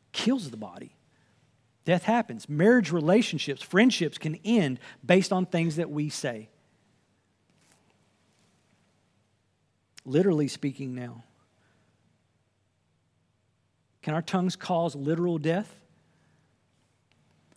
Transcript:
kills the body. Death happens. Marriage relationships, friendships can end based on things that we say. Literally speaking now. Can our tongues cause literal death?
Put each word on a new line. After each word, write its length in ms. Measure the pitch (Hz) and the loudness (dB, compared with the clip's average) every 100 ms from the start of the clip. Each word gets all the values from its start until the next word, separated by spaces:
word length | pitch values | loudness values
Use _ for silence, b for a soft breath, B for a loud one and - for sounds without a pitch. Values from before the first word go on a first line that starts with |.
| _ | _
kills 400 | - 226 262 147 | -4 -2 -2 -4
the 60 | 110 | -12
body. 380 | 104 - - _ _ _ _ _ _ _ _ _ | -14 -16 -20 _ _ _ _ _ _ _ _ _
Death 200 | - 175 | 0 0
happens. 440 | - 233 214 113 - | 2 0 0 -8 -6
Marriage 440 | 147 202 247 156 | 2 6 6 4
relationships, 720 | 170 151 202 - 156 - 135 | 0 4 4 2 -2 -6 -8
friendships 560 | - 180 247 - 156 - | 0 4 4 4 -2 -4
can 160 | 160 156 202 | -8 -6 0
end 340 | 233 143 123 B B | 2 2 -2 B B
based 300 | - 185 190 | 4 4 4
on 140 | 185 185 | 0 0
things 300 | 165 165 151 | 0 0 -2
that 120 | 151 | -4
we 200 | 147 147 | -4 -4
say. 380 | - 139 110 110 _ _ _ _ _ _ _ _ _ _ _ _ _ _ _ _ _ _ _ _ _ _ _ _ _ _ _ _ _ _ _ _ _ _ _ 135 | -4 -6 -8 -14 _ _ _ _ _ _ _ _ _ _ _ _ _ _ _ _ _ _ _ _ _ _ _ _ _ _ _ _ _ _ _ _ _ _ _ -2
Literally 420 | 147 190 151 139 | 2 4 2 0
speaking 460 | - 143 131 135 | -4 -8 -6 -10
now. 300 | 123 120 117 - _ _ _ _ _ _ _ _ _ _ _ _ _ _ _ _ _ _ _ _ _ _ _ _ _ _ _ | -10 -12 -16 -20 _ _ _ _ _ _ _ _ _ _ _ _ _ _ _ _ _ _ _ _ _ _ _ _ _ _ _
Can 100 | - | -6
our 80 | 156 | -4
tongues 340 | 165 185 180 - | -2 -2 -2 -2
cause 400 | - 170 170 143 | -2 0 0 -2
literal 440 | 139 165 175 165 | -2 0 0 0
death? 360 | 151 175 214 - _ _ _ _ _ _ _ _ _ _ _ _ _ _ _ _ _ | -2 -2 -4 -14 _ _ _ _ _ _ _ _ _ _ _ _ _ _ _ _ _